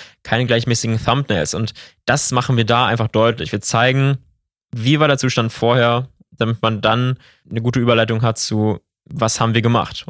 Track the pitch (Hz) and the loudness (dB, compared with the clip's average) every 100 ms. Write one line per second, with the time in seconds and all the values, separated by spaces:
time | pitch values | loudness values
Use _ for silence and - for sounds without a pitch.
0 | - _ - 110 123 117 117 117 113 110 | -20 _ -4 -2 2 0 0 -2 -2 -2
1 | - 127 139 101 76 87 110 - - _ | 0 0 0 -2 -2 -4 -6 -8 -20 _
2 | - 135 - 127 123 123 110 120 120 117 | -2 -2 0 -2 0 0 2 2 2 0
3 | 110 110 113 117 80 107 - 113 127 131 | 0 2 2 0 -4 -6 -2 2 2 2
4 | 139 135 _ _ _ _ _ 120 110 151 | 0 -2 _ _ _ _ _ -4 0 2
5 | 151 139 131 - 113 - 117 127 120 120 | 4 2 0 0 -2 0 0 4 2 2
6 | 131 _ _ - 113 117 113 110 107 117 | -4 _ _ -4 -4 0 -2 0 0 2
7 | 127 127 _ _ - 113 117 123 120 113 | 0 -4 _ _ -10 -6 -2 0 2 2
8 | 113 110 117 110 - 110 107 101 _ _ | 2 0 -2 -2 -4 -2 0 -2 _ _
9 | - - 110 - 117 113 113 117 - - | -14 -4 -2 0 0 2 2 2 0 -6
10 | - | -6